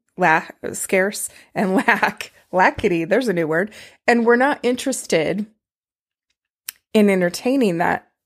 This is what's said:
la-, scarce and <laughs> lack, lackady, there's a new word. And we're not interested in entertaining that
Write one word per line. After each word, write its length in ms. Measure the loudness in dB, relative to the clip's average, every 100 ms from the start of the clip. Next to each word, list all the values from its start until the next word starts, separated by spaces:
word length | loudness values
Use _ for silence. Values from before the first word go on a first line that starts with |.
| _ -2
la-, 300 | 2 2 0 -12 -10
scarce 560 | -8 -2 0 0 -4 -12 -14 -12
and 200 | -4 0
<laughs> 120 | 2 2
lack, 460 | 2 0 -4 -16 _ -4
lackady, 560 | 2 2 2 -2 -2 0
there's 200 | 0 0
a 40 |
new 140 | -2 0
word. 260 | -2 -2 -8 -20 _ 0
And 200 | 2 4
we're 100 | 4
not 240 | 2 0
interested 840 | -2 -2 -4 -6 -2 -2 0 -4 -6 _ _ _ _ _ _ _ _ _ _ _ -20 -20 _
in 180 | 2 4
entertaining 680 | 2 0 -2 -2 0 0 0
that 300 | -2 -2 _ _